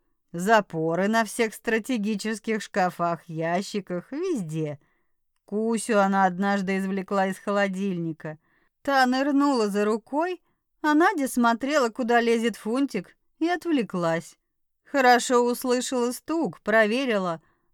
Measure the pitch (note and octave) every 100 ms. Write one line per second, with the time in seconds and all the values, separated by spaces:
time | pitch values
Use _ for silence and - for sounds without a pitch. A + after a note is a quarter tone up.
0 | _ _ _ E3+ F#3+ A3 - D#3+ D#3+ E3+
1 | G3+ A3+ G#3 - A3 - - A3+ A#3 B3
2 | G3+ G#3 G#3+ G#3+ A3 G#3+ - G3+ F3+ -
3 | E3+ E3 - D#3+ E3 F3 G3+ G#3 F#3+ F3
4 | - C#4 F#4+ C4+ D#3+ D#3+ D3+ C#3+ _ _
5 | _ _ _ _ _ G#3 A3+ A3+ - G#3
6 | G3 G3 F#3+ F3+ G3+ G3+ F#3+ F#3+ F#3+ G3
7 | F#3 G3 F#3+ F#3 - G3+ G3+ F#3 G3 F3
8 | E3 D#3 D#3 D#3 _ _ _ _ - C4+
9 | B3+ C4 C#4 C#4 C#4+ B3+ G#3 G3+ G#3 A3
10 | - C#4+ F4+ F4 _ _ _ _ D4+ D4+
11 | F#4 F4+ C4 B3 A#3 A#3 C4+ D4+ A#3 G#3+
12 | A#3 A#3+ A#3 A#3 A#3 - G#3+ B3+ C#4 F#3+
13 | - _ _ _ E4 F4 F4 C#4+ F#3+ F#3
14 | E3 E3 - _ _ _ _ _ _ C#4
15 | B3 B3 - B3 A#3+ A#3+ B3+ B3 - B3+
16 | A#3+ B3 - E4 A3+ - - A3 G#3 A#3+
17 | C4+ G#3 F3+ D#3+ _ _ _